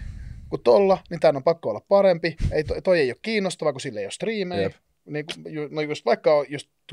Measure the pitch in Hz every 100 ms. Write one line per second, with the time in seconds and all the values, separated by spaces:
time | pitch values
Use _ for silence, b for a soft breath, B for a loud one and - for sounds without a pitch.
0 | B B B B B 151 - 214 196 180
1 | - 165 160 139 165 160 120 104 - 196
2 | 196 165 170 - - 151 151 160 190 170
3 | 127 - 220 214 185 - 156 131 139 104
4 | 98 - 196 214 180 175 - - _ _
5 | - 151 151 165 160 151 147 151 147 147
6 | 240 208 165 147 139 143 - _ -